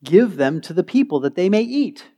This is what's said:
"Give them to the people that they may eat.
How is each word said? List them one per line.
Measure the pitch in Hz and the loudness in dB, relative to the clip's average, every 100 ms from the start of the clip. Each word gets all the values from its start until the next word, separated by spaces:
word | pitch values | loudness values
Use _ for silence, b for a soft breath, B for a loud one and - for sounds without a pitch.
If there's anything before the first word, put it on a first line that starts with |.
"Give | 135 175 240 165 | 4 4 4 0
them | 135 156 | -2 -2
to | - | -6
the | 165 | -6
people | 180 254 277 151 | -2 0 0 -2
that | 139 | -2
they | 147 185 | -2 0
may | 208 | 0
eat. | 233 269 254 - - | 0 -2 -4 -6 -20